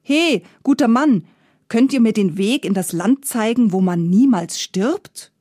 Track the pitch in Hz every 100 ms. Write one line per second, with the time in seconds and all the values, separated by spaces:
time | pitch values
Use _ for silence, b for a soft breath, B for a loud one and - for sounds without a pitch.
0 | - 294 339 214 b b - 277 233 240
1 | 302 208 b b b b _ 226 262 269
2 | 226 214 190 160 196 285 175 196 180 165
3 | 190 269 - 233 220 240 226 185 185 175
4 | 170 190 277 202 165 - - 185 220 381
5 | - - - _